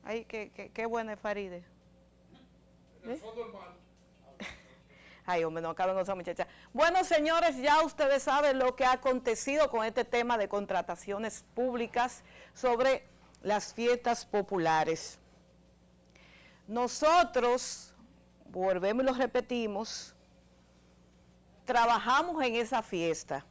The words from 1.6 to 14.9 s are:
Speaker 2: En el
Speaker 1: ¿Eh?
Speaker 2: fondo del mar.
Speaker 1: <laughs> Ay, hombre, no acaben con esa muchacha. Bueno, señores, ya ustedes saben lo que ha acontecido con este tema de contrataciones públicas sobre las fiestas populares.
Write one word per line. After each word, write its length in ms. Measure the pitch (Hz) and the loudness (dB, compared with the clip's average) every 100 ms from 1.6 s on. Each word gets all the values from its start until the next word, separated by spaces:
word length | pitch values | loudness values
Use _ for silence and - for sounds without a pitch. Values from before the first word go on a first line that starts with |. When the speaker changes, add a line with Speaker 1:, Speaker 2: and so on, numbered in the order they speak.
| 175 _ _ _ _ _ _ - - _ _ _ _ - | -18 _ _ _ _ _ _ -20 -20 _ _ _ _ -20
Speaker 2:
En 80 | 220 | -12
el 60 | 220 | -12
Speaker 1:
¿Eh? 20 | |
Speaker 2:
fondo 240 | 214 226 | -12 -12
del 100 | 220 | -12
mar. 220 | 196 180 - _ _ _ _ - - | -14 -20 -20 _ _ _ _ -20 -16
Speaker 1:
<laughs> 880 | - - - - _ - - - - | -16 -16 -20 -20 _ -20 -20 -16 -2
Ay, 180 | 180 | 0
hombre, 180 | 165 165 | 0 -2
no 80 | 165 | -6
acaben 240 | 160 185 | -2 0
con 80 | 190 | 0
esa 140 | 185 185 | -2 -4
muchacha. 320 | 175 170 175 - - | -6 -6 -6 -8 -12
Bueno, 300 | 233 320 370 | 2 4 4
señores, 540 | 370 330 302 330 339 262 | 2 2 4 2 2 2
ya 260 | 269 302 | 4 4
ustedes 400 | 320 - 285 277 | 4 2 2 2
saben 340 | - 285 294 262 | 2 2 2 4
lo 180 | 254 254 | 0 2
que 100 | 254 | 2
ha 80 | |
acontecido 760 | 254 269 254 254 220 - 285 285 | 2 2 0 0 -2 0 2 2
con 160 | 233 220 | 2 -2
este 200 | 220 226 | -2 0
tema 320 | 240 240 233 | 0 0 0
de 100 | 196 | 0
contrataciones 960 | 202 202 185 175 170 - 202 220 - - | -2 -2 -2 -2 -8 -6 -6 -6 -8 -12
públicas 680 | - 254 240 226 240 247 - - - - | -2 -2 -2 -2 0 0 -2 -18 -20 -20
sobre 540 | - 247 233 269 262 - - - - | -2 0 4 4 2 -2 -20 -20 -12
las 300 | - 208 - | -2 -2 -4
fiestas 520 | - 233 247 247 233 - | -2 0 0 0 -2 0
populares. 920 | 208 196 196 160 160 156 | -2 0 0 2 2 2